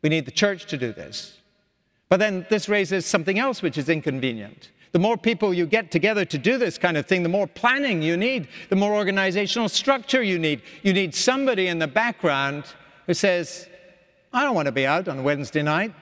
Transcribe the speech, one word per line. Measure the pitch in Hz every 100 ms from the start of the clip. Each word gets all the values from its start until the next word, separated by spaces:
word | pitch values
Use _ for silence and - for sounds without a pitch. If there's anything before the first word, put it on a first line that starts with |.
We | 151
need | 160 127
the |
church | - 202 190 -
to | 147
do | 123
this. | 101 71 - - - _ _ _ _ _ _ _
But | 190
then | 214 185 175
this | 214 -
raises | 208 185 190 -
something | 208 160 196
else | 269 240
which | 175 151
is | 135
inconvenient. | 160 151 135 131 117 104 - - _ _
The | 170
more | 202 233
people | 226 233 208
you | 180 165
get | 220 185
together | 170 190 208
to | 185 -
do | 127 254
this | 226 -
kind | 180 160
of | -
thing, | 190
the | 170
more | 190 196
planning | - 240 262 285 185
you | 156 170
need, | 226 262 143 - -
the | 190
more | 202
organizational | 208 196 196 190 185 202 233 220
structure | - - 269 - 262
you | 220 180
need. | 160 147 - -
You | 196
need | 185 185
somebody | - - 262 277 220 185
in | 170
the | 156
background | 208 233 226 170 139 139 147 143 - - - -
who |
says, | 170 202 180 165 - - - - _ _ _ _
"I | 247
don't | 277 214
want | 143
to |
be | 127 135
out | 156 180
on | 139 135
Wednesday | 147 143 151
night | 147 156 220 -